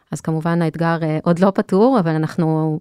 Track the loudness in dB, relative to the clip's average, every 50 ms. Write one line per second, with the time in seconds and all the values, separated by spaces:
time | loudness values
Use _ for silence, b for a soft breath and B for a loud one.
0 | b b -12 -10 -6 -4 -4 -4 -2 -2 0 0 0 -2 -2 -2 -2 -2 -2 -2
1 | -2 -2 -2 -2 0 0 0 2 2 2 2 0 -2 0 2 4 4 4 4 2
2 | 2 0 0 0 -2 -2 -2 -2 0 0 0 0 0 -2 -2 -4